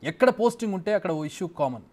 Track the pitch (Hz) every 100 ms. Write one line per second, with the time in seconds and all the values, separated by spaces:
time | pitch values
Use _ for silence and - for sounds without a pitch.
0 | - 165 247 - 233 233 226 190 175 208
1 | 180 160 151 - 175 170 143 120 -